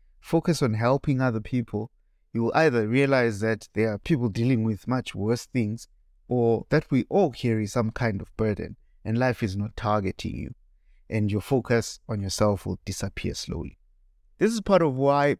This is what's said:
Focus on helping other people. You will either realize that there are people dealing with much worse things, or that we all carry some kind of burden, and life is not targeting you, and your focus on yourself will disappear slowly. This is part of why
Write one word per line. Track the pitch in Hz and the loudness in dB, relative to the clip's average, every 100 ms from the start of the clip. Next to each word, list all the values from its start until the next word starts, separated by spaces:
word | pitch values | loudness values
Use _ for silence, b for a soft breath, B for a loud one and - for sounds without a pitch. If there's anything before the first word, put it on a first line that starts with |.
| _ _ | _ _
Focus | - 165 - 160 | -2 0 0 0
on | 131 | 0
helping | 107 117 135 - 131 | 0 2 2 0 0
other | 131 110 | 0 -2
people. | 104 123 117 104 110 _ _ _ _ | -2 -4 -2 -6 -8 _ _ _ _
You | 117 | -2
will | 117 147 | 0 4
either | 160 120 107 | 4 4 2
realize | 123 139 135 120 101 | 2 4 4 2 0
that | 110 110 - | 0 -2 -4
there | - 110 | -2 0
are | 104 | 0
people | - 156 120 | -2 0 0
dealing | 98 117 123 | 0 2 2
with | 113 107 - | 2 -2 -2
much | 127 - | -4 -4
worse | 104 101 120 - | -6 -2 -2 -2
things, | 131 104 117 - _ _ _ _ | -2 -2 -4 -10 _ _ _ _
or | 123 117 113 - | 0 2 2 2
that | 151 - | 0 2
we | 131 - | 0 2
all | 185 175 | 2 0
carry | 117 123 110 107 | 0 -2 0 0
some | 127 110 | -2 -2
kind | - 120 101 | -2 -2 -4
of | 113 - | -8 -4
burden, | 107 101 82 - _ _ - | -2 -2 -6 -12 _ _ -4
and | 113 | 0
life | 127 120 | 0 0
is | 110 98 | -2 -4
not | 104 - | -6 -4
targeting | 107 107 95 - - 113 | 0 0 0 -6 -8 -8
you, | - - _ _ _ _ _ | -10 -14 _ _ _ _ _
and | 110 104 | -2 0
your | 107 | -2
focus | - 135 - 120 - - - | 0 -2 2 0 0 -10 -8
on | 110 | -6
yourself | 98 - 107 98 98 | -6 0 2 2 -4
will | 92 | -6
disappear | - 92 101 - 92 - | -6 -8 -8 -6 -6 -6
slowly. | - 87 76 - _ _ _ _ _ _ | -8 -8 -8 -14 _ _ _ _ _ _
This | 208 | 0
is | 233 | 0
part | 196 190 | 2 4
of | 165 127 | 4 2
why | 139 143 143 117 | 2 4 2 0